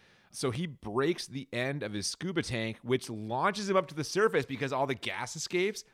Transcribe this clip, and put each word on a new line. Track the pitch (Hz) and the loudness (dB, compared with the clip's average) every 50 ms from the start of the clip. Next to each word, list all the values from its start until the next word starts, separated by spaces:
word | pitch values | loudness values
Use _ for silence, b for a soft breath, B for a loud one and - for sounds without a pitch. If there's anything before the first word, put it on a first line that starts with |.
| b b b b b b - | b b b b b b -6
So | - - 135 | -2 0 0
he | 113 131 180 | 0 0 -2
breaks | 175 131 - - 110 104 123 135 156 180 - - - | -4 -6 -8 -8 -2 2 2 4 4 2 0 -4 -6
the | 120 139 139 - | -8 -8 -8 -4
end | - 120 123 135 139 147 113 | -4 -2 -2 0 -2 -2 -4
of | 104 104 | -4 -2
his | 104 95 | -2 -2
scuba | - - - 156 180 190 160 143 | -2 -4 -4 -4 -2 0 0 0
tank, | - 131 117 113 113 110 - - | 0 0 0 0 -2 -4 -4 0
which | 117 127 127 - - | 2 2 2 2 -2
launches | 117 107 107 107 117 127 156 196 202 202 208 196 | -6 -6 -4 -2 0 2 2 2 2 2 0 4
him | 196 | 4
up | 190 185 - | 4 4 2
to | 151 | -2
the | 151 147 | -6 -6
surface | - - 185 214 220 180 160 131 | -2 2 4 4 6 4 2 2
because | - 135 113 147 135 | 0 -2 -2 -2 0
all | 135 131 139 | 2 2 2
the | 135 135 | 2 0
gas | 123 - 110 92 98 123 127 - | -2 -2 -4 -4 -4 -6 -6 -6
escapes. | 160 - - - 175 180 202 214 - b b | -8 -6 0 2 2 2 2 0 -4 b b